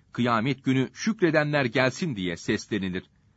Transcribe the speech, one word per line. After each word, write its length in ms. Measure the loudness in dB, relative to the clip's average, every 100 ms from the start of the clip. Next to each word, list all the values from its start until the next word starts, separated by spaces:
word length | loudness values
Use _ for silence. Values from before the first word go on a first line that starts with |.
| _
kıyamet 520 | -2 2 2 0 -2
günü 260 | 0 0 0
"Şükredenler 720 | -2 -4 0 2 2 2 0 0
gelsin." 500 | 2 0 0 -4 -2
diye 220 | -4 -4
seslenilir. 680 | -2 -2 -2 -4 -2 -4 -8 _ _